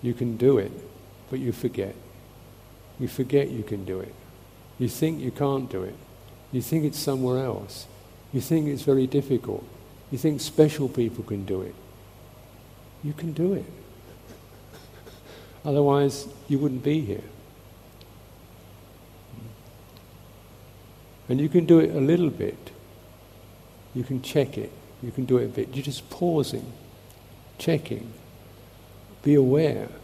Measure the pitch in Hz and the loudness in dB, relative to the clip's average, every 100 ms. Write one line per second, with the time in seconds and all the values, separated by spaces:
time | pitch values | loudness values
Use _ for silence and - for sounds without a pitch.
0 | 123 120 123 110 123 131 98 - - - | -4 -2 -4 2 6 6 2 -8 -16 -20
1 | - - - 131 135 107 127 - 98 - | -20 -20 -10 -6 -4 -2 -4 -4 -6 -8
2 | - - - - - - - - - - | -18 -20 -20 -20 -20 -20 -20 -20 -20 -8
3 | 123 - 127 143 139 123 104 101 92 92 | -8 -4 2 2 2 -4 -6 -6 -6 -8
4 | - - - - - - - - 123 - | -8 -14 -20 -20 -20 -20 -20 -4 -4 0
5 | 160 160 131 - 143 135 127 95 92 - | -2 0 -6 0 0 0 -2 -6 -8 -10
6 | - - - - - 127 - 160 151 - | -18 -20 -20 -20 -6 -6 0 0 0 -2
7 | - 135 127 127 131 101 101 - - - | -2 0 0 0 -2 -4 -8 -16 -18 -20
8 | - - - 135 - 165 151 139 - 135 | -20 -20 -6 -6 0 0 2 -2 2 4
9 | 127 143 139 127 - 98 - - - - | 4 0 2 0 0 -8 -8 -20 -20 -20
10 | - 127 160 147 - - 151 151 135 - | -10 -2 0 -2 -4 4 4 6 -2 0
11 | 113 110 104 101 98 95 95 - - - | -2 -2 -8 -6 -4 -4 -4 -12 -20 -20
12 | - - - - - - - - - - | -20 -20 -20 -20 -20 -20 -20 -20 -20 -12
13 | 147 147 165 147 175 196 - - - - | -10 -6 -6 -2 0 0 -6 -16 -20 -20
14 | - - - - - - - - - - | -20 -20 -20 -20 -20 -20 -20 -20 -20 -20
15 | - - - - - - - 139 143 139 | -20 -20 -20 -20 -20 -10 0 4 6 6
16 | 143 135 - - - 139 147 127 127 156 | 4 0 -12 -16 -2 0 0 0 0 0
17 | 120 98 - - - - - - - - | -2 -6 -8 -18 -20 -20 -20 -20 -20 -20
18 | - - - - - - - - - - | -20 -20 -20 -20 -20 -20 -20 -20 -20 -20
19 | - - - - - - - - - - | -20 -20 -20 -18 -18 -18 -20 -20 -20 -20
20 | - - - - - - - - - - | -20 -20 -20 -20 -20 -20 -20 -20 -20 -20
21 | - - - 127 151 175 165 165 160 160 | -20 -20 -4 0 4 2 8 8 8 4
22 | 135 175 170 - 95 - - - - - | 4 4 2 0 -6 -6 -14 -20 -20 -20
23 | - - - - - - - - - 127 | -20 -20 -20 -20 -20 -20 -20 -20 -12 -8
24 | 123 135 131 151 131 - 107 - - - | -6 -6 0 2 2 -2 -10 -12 -20 -12
25 | 123 - 131 127 117 - - 131 139 135 | -10 -6 2 4 4 -2 -4 -4 -6 -8
26 | - - 175 160 135 113 - - - - | -10 -2 2 2 0 -2 -8 -14 -20 -20
27 | - - - - - - - 160 - 113 | -20 -20 -20 -20 -20 -6 0 0 0 -8
28 | 113 110 - - - - - - - - | -10 -16 -20 -20 -20 -20 -20 -20 -20 -20
29 | - - 147 147 131 139 160 113 107 - | -20 -4 4 6 6 6 4 0 -6 -12